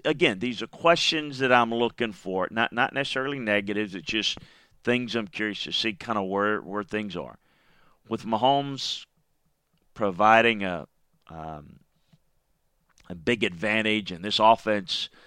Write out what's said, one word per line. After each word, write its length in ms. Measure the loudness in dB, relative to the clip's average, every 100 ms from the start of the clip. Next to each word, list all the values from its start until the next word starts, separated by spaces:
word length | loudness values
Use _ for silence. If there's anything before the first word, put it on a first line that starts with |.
| -2
again, 320 | 2 2 2
these 240 | -4 -6
are 60 | -10
questions 720 | 0 2 4 2 0 -4 -2
that 120 | 4
I'm 220 | 4 4
looking 380 | 2 -2 -2 -6
for, 360 | -6 -6 -4 -2
not, 200 | -2 -2
not 220 | 0 -2
necessarily 460 | -2 -4 -4 -4 -4
negatives. 560 | 0 0 0 -4 -4 -6
It's 100 | -4
just 320 | -2 -2 -4 -10 -20 _ _
things 320 | -2 0 0 -4
I'm 120 | -6
curious 360 | -4 -4 -4
to 80 | -6
see 220 | -2 -2
kinda 280 | -4 -4 -2
where, 400 | 0 0 0 0
where 220 | -4 -8
things 340 | -6 -6 -6 -8
are. 220 | -10 -14 _ _ _ _ _ _ -8
With 160 | -8
Mahomes 840 | -4 0 2 2 0 -6 -6 -8 -12 _ _ _ _ _ _ _ _ -4
providing 680 | -4 4 6 8 6 2
a, 240 | -2 -4 -8 _ _ _ -18
um, 520 | -14 -12 -12 -16 -20 _ _ _ _ _ _ _ _ _ _ _ _ -18
a 60 | -8
big 280 | -2 0
advantage 680 | 0 -2 -2 0 2 0 -2
and 120 | -8
this 140 | -4 4
offense 720 | 6 6 4 -2 -2 -6 -8 -12